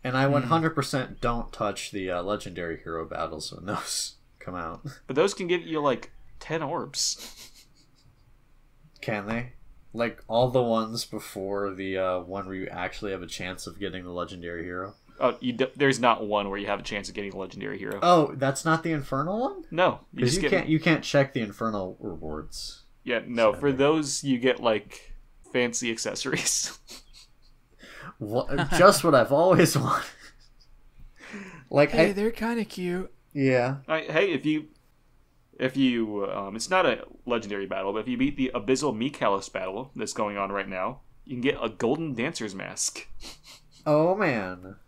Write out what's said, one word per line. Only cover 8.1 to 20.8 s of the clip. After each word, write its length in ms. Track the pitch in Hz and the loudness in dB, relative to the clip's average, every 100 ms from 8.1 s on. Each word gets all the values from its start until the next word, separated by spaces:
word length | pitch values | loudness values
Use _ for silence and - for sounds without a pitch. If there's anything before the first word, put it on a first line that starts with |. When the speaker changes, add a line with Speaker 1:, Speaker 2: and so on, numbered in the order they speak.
| _ _ _ _ _ _ _ - - | _ _ _ _ _ _ _ -20 -10
Speaker 1:
Can 260 | - 104 101 | -6 -6 -4
they? 260 | 113 123 - - - - | -6 -6 -14 -20 -20 -14
Like, 300 | 113 117 - - | -4 -4 -4 0
all 220 | 113 127 | 2 4
the 120 | 127 | 4
ones 420 | 120 113 110 113 | 4 2 0 -6
before 680 | - 107 - 104 95 101 101 | -8 -10 -10 -8 -4 -2 -4
the, 240 | 95 95 95 | -4 -4 0
uh, 220 | 92 92 | 0 0
one 260 | 87 98 95 | -4 -8 -6
where 80 | |
you 140 | 95 92 | -6 -6
actually 420 | 87 92 - 104 | -6 -6 -6 -6
have 100 | 95 | -6
a 40 | 87 | -6
chance 400 | - 90 92 - | -8 -8 -8 -12
of 120 | 92 | -8
getting 240 | 98 90 | -8 -6
the 60 | 90 | -8
legendary 500 | 87 87 92 85 85 | -6 -6 -8 -8 -8
hero? 300 | 87 90 98 - _ - | -6 -8 -8 -12 _ -2
Speaker 3:
Oh, 160 | 127 - | -2 0
you 120 | 127 | -6
d-, 140 | 117 127 - | -2 -2 4
there's 240 | 143 117 | 4 6
not 260 | 120 110 107 | 4 4 2
one 220 | 104 101 | 0 0
where 80 | 101 | -4
you 80 | 101 | -2
have 140 | 101 | -4
a 20 | |
chance 260 | - 104 98 | -4 -8 -6
of 60 | |
getting 180 | 107 101 | -8 -8
a 40 | 95 | -8
legendary 420 | 95 101 104 101 | -10 -8 -8 -6
hero. 220 | 104 101 | -8 0
Speaker 1:
Oh, 300 | 175 175 147 | 6 6 6
that's 300 | 147 135 135 | 0 -2 0
not 180 | 160 160 | 0 0
the 80 | 165 | 0
Infernal 480 | 156 135 135 160 214 | -4 -2 -4 -2 -2
one? 240 | 269 392 - | -4 -6 -6
Speaker 3:
No, 300 | 165 180 101 - | 2 2 2 -12
you 80 | - | -2
Speaker 1:
'Cause 60 | 123 | 0
Speaker 3:
just 120 | 170 | 2
Speaker 1:
you 60 | 147 | 2
Speaker 3:
get 20 | 185 | 2
Speaker 1:
can't, 120 | - | 2
you 120 | 156 | 2